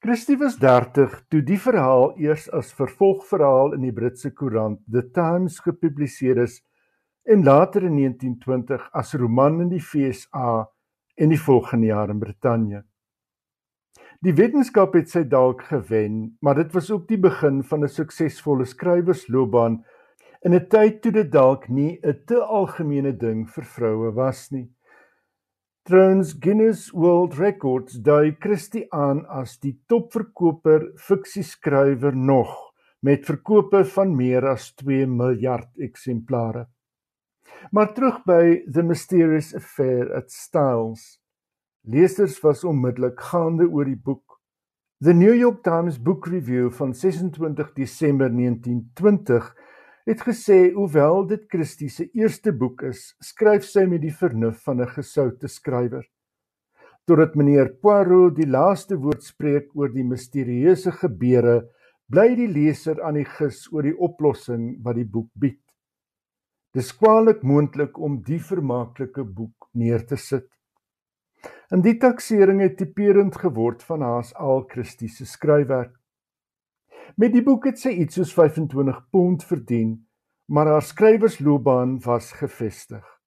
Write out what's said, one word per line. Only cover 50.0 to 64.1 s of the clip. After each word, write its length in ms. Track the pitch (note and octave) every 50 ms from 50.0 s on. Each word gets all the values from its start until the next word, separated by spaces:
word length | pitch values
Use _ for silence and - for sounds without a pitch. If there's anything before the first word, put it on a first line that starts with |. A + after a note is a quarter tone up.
| _
het 140 | - A3+ A3+
gesê, 540 | - A#3+ A3+ - - - G3+ F#3 F3+ F3+ F3+
hoewel 540 | G3+ G3+ F#3 C#3+ D#3 C#3+ D3+ E3 F#3+ G3 F3
dit 160 | G#3+ G#3+ - _
Christie 400 | - F3+ D#3+ D3+ - _ D3 C#3
se 200 | - - E3+ - _
eerste 380 | A#3 G#3+ A3 - - _ A3
boek 300 | F3 A#2 B2+ B2 B2+ _
is, 340 | C#3 C3 B2 - - - _ _
skryf 460 | - - - - A3 G#3+ G#3 G3+ G3+
sy 200 | - - G3+ F#3+
met 160 | F#3 F3 E3+
die 120 | D3 D#3+ D3+
vernuf 500 | - F#3 F3 A#2 A2 A2+ A2+ A2+ - _
van 180 | - C3+ B2
'n 60 | B2 A#2+
gesoute 600 | - - C3 - - D3+ C#3 B2 A2+ - - C3
skrywer. 580 | - - _ - B2+ B2 B2 A#2+ B2 C3 - _ _ _ _ _ _ _ _ _ _ _ _ _ _ _ _ _ _ _ _
Totdat 300 | - F3 D3+ D#3+ D#3 -
meneer 340 | D3 D3 C#3+ C#3+ C#3+ C3+ B2 - _
Poirot 540 | - G#3 G#3 G3+ G3 F3+ F3+ F#3 F3+ F3+ D3
die 120 | C#3+ D#3+ C#3
laaste 500 | C3 C3 D3+ F#3+ G3+ - - _ G3+ D#3+
woord 260 | C3 D3 D3+ - -
spreek 520 | - _ _ - D3+ C#3+ C#3+ C#3+ C#3+ _
oor 140 | D3 C#3+ C3
die 140 | A2+ C3 B2+
misterieuse 880 | B2 B2+ A#2+ - - - C#3+ C3 A#2+ B2 A#2+ C3+ E3+ F#3 F3 - F3+
gebeure, 760 | E3 - - C3+ A2+ F2 B2 B2 B2 B2 A#2 A#2+ A#2 A#2+ A#2 A#2+ _ _ _ _ _ _ _ _
bly 260 | A2 E3+ G#3 A#3 B3+
die 120 | A#3 A#3+ A3
leser 560 | F3+ D3 D3 D#3 D3 - - D#3+ D#3+ D#3+ -
aan 120 | D#3+ D3+
die 100 | D3 C#3
gis 420 | - - - D#3 C#3+ - - - -
oor 120 | - D3+ C#3+
die 140 | C#3+ E3 -
oplossing 840 | F3 E3+